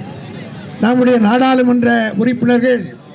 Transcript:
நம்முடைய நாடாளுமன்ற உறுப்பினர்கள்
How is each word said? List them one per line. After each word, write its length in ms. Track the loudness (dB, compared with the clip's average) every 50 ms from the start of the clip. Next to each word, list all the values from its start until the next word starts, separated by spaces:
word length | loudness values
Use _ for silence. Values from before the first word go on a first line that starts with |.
| -16 -16 -16 -16 -16 -16 -16 -16 -16 -16 -16 -16 -16 -16 -6 -2 -2
நம்முடைய 320 | 0 2 2 2 2 4 4 4
நாடாளுமன்ற 600 | 2 2 2 2 2 2 2 2 2 2 2 2 2 0 0 0 -2 -2 -2
உறுப்பினர்கள் 600 | 0 0 0 0 0 2 2 2 2 2 0 0 -2 -6 -14 -18 -20 -20